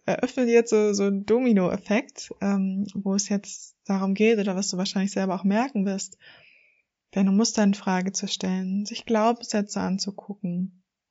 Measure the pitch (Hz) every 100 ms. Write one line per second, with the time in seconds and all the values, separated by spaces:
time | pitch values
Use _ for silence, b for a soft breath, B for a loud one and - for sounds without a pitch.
0 | - - 247 262 240 233 233 214 214 202
1 | 196 196 202 233 254 196 180 190 - 214
2 | - - - - 196 196 190 190 202 208
3 | 196 196 - 202 - - - _ - 196
4 | 196 196 220 220 196 185 202 180 190 190
5 | 202 196 190 180 190 208 277 208 196 196
6 | - - b b b b b b b _
7 | _ 190 196 196 233 - 202 202 196 185
8 | 185 - 196 - 190 185 185 196 208 233
9 | - 220 226 240 - 208 208 202 185 196
10 | 196 202 - 202 180 175 185 _ _ _
11 | _